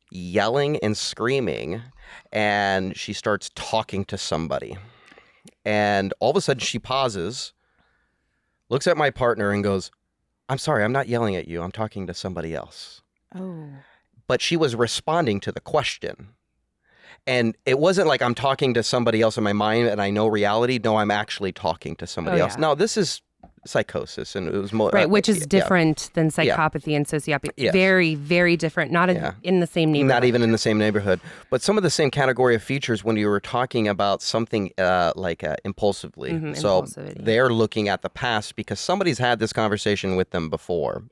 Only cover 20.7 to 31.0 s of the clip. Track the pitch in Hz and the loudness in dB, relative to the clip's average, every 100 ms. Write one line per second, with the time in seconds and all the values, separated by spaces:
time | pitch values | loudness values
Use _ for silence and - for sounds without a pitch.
20.7 | 127 110 107 104 104 110 - 98 - 82 | 0 2 2 2 0 -2 -4 -6 -4 -4
21.7 | 82 78 82 87 - 82 85 90 127 156 | -4 -8 -10 -10 -6 -2 2 0 0 0
22.7 | 143 220 220 170 - - _ - _ - | 2 0 0 -2 -4 -12 _ -20 _ -6
23.7 | 120 107 - - - - 101 82 101 98 | -4 -2 -6 -8 -10 -10 -6 -4 -4 -2
24.7 | 107 107 202 165 208 214 185 147 - - | 0 2 4 4 4 4 2 2 0 2
25.7 | 180 160 151 - - 160 156 151 - 156 | 2 2 0 -4 0 0 2 2 2 0
26.7 | 156 156 147 147 151 147 143 - - 120 | -2 -2 -2 0 -4 -2 -4 -4 -2 2
27.7 | 190 190 185 170 151 147 175 175 170 160 | 4 4 4 4 0 0 4 4 4 0
28.7 | 175 151 170 180 170 - - 180 185 170 | -2 0 2 2 2 -2 -4 0 2 2
29.7 | 180 156 147 135 123 123 120 117 113 117 | 2 2 4 4 4 4 4 4 2 2
30.7 | 107 107 104 | 2 2 2